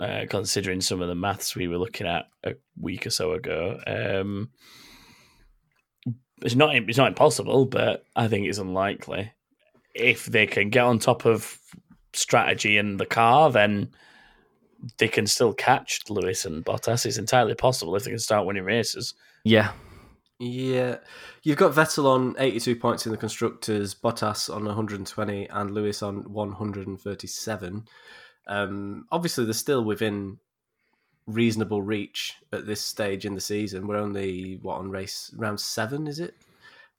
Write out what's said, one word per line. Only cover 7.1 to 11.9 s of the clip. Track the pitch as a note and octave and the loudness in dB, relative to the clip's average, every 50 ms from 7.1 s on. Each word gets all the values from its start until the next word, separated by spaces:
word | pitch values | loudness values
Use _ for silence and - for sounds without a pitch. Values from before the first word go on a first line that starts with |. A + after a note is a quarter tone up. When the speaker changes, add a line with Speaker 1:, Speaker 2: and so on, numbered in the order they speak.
| F2+ - C#3 D#3 - - G#2 G#2+ A2 C3 C3+ | 6 6 6 6 6 4 -2 2 4 4 4
Speaker 1:
but | C3 - - A2+ A2+ G2+ - - _ - | 4 2 2 2 2 0 -2 -6 _ -2
I | - A#2 A2 | 0 0 2
think | A2 G2+ G2+ | 2 0 0
it's | D#2+ F#2 G#2 | 0 -2 -4
unlikely. | F#2+ F#2 F#2 F#2+ G2 G2+ F#2+ - - - - F2 G2+ A2+ _ _ _ _ _ _ _ _ _ _ _ _ - | -4 -4 0 0 0 0 -2 -4 -8 -8 -6 -6 -6 -8 _ _ _ _ _ _ _ _ _ _ _ _ -6
If | - A2+ B2+ A2+ - - | 2 4 4 4 4 0
they | - A2+ A2 G#2+ | 0 4 4 4
can | G2+ - A2+ G2+ G#2 | 4 4 0 0 4
get | G#2+ B2 B2 | 4 6 6
on | B2 A#2+ A2 | 6 4 4
top | - - A#2+ - - | 4 4 2 4 6
of | A#2 A2+ G#2+ - - - - _ _ - - _ _ | 4 4 4 2 -8 -14 -18 _ _ -20 -20 _ _